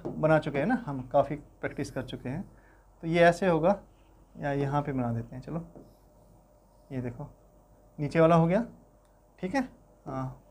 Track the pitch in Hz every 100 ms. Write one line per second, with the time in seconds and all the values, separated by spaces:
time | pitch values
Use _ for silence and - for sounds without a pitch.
0 | - - 156 156 151 139 175 254 - 135
1 | 120 143 135 147 - - 139 139 139 135
2 | 120 127 123 156 - - _ _ _ _
3 | 165 170 170 170 190 160 170 196 - _
4 | _ _ _ - 147 139 139 143 143 131
5 | 120 117 113 127 147 165 - - - _
6 | _ _ _ - _ _ _ _ - 131
7 | 120 120 143 - _ _ _ _ _ -
8 | 143 165 160 170 165 202 233 - _ _
9 | _ _ _ - 185 277 262 - _ _
10 | 135 135 131 - _